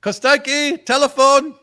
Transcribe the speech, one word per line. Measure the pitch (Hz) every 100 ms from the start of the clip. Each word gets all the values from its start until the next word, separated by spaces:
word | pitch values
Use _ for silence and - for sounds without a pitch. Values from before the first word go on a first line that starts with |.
Kostaki, | 202 - 262 285 262 285 294 294
telephone. | - 262 277 277 269 277 302 247